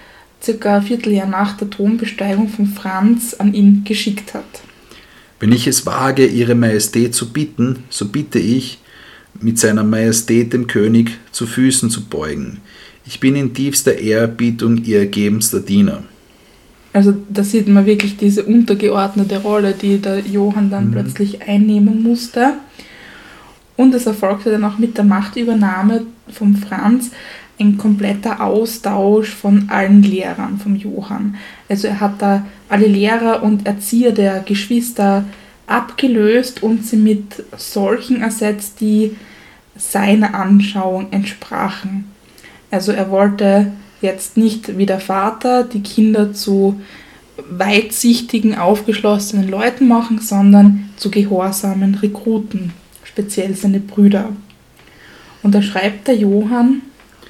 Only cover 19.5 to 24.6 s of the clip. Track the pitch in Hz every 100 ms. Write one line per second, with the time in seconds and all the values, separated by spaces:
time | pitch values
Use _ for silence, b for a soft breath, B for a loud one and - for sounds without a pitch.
19.5 | 208 196 190 202 196 202 196 202 202 202
20.5 | 208 202 196 202 202 202 - 202 202 -
21.5 | 202 214 208 208 220 233 240 - 240 262
22.5 | 294 B B B B B B B B B
23.5 | B _ - 262 254 240 208 190 202 233
24.5 | 214